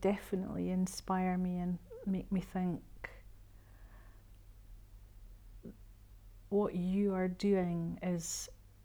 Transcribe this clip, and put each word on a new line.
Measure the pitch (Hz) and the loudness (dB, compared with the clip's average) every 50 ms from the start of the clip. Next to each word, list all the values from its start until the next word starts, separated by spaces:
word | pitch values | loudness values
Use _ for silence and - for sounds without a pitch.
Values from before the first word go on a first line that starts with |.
definitely | - 190 208 196 - - - 185 185 - - - 180 180 | 4 4 4 4 0 -2 -2 0 0 0 0 0 0 2
inspire | 185 185 185 185 - - - - 190 185 185 185 180 | 4 4 2 2 0 -4 -2 0 2 4 4 4 2
me | 180 185 180 180 180 | 2 2 2 0 0
and | 180 180 180 170 - - - - - | 0 0 0 -2 -4 -10 -12 -6 -2
make | 208 190 180 - - | 0 0 0 0 0
me | 196 185 | 0 0
think, | 180 - - 185 180 180 170 - - - - - - - - - - - - - - - - - - - - - - - - - - - - - - - - - - - - - - - - - - - - - - - - - - - - - - - - - - - - - - - - - - - - - - - - - - - | 0 0 -2 0 0 2 0 -2 -4 -10 -14 -12 -12 -12 -12 -12 -18 -18 -18 -18 -18 -20 -20 -20 -20 -20 -20 -20 -20 -18 -18 -18 -20 -20 -20 -20 -20 -20 -20 -20 -20 -20 -20 -20 -18 -18 -18 -18 -18 -18 -18 -18 -18 -18 -18 -18 -18 -18 -18 -18 -20 -18 -18 -16 -16 -16 -16 -16 -18 -20 -20 -20 -20 -20 -20 -20 -20 -20 -20 -16 -6 2
"What | 202 202 208 - - | 4 4 4 4 2
you | 185 175 180 190 196 202 202 190 | 0 0 2 4 4 4 4 4
are | 185 185 185 | 4 2 0
doing | 180 180 - 202 202 190 180 175 170 170 170 170 170 - - | 0 2 4 4 6 6 4 4 2 0 0 -2 -2 -2 0
is | 185 180 170 165 - - - - - - - - - - - - | 0 0 0 0 -2 -4 -6 -6 -8 -12 -18 -20 -20 -20 -12 -6